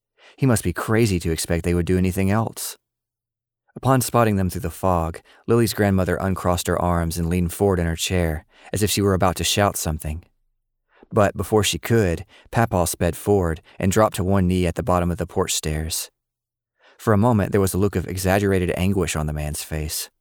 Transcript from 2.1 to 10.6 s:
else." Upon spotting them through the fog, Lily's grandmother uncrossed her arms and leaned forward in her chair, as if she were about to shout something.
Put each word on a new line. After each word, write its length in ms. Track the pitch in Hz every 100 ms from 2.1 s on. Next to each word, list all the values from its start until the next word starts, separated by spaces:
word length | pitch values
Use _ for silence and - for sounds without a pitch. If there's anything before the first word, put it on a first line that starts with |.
| 92 95
else." 460 | 107 110 - - - _ _ _ _ _ _ _ _ _
Upon 260 | - 127 131
spotting 360 | - 120 110 98
them 140 | 90
through 100 | 87
the 100 | 82
fog, 520 | - 92 87 80 85 - _ -
Lily's 280 | 117 110
grandmother 420 | - 101 95 90 87
uncrossed 500 | 95 90 92 87 -
her 140 | 85
arms 360 | 87 85 82 85
and 140 | 82
leaned 220 | 90 85
forward 260 | - 101 90
in 80 | 85
her 100 | 82
chair, 480 | - 90 85 76 - _ -
as 100 | -
if 80 | 107
she 100 | -
were 140 | 101
about 220 | 92 95 85
to 80 |
shout 320 | 87 107 101 -
something. 480 | 87 78 80 78 - _ _ _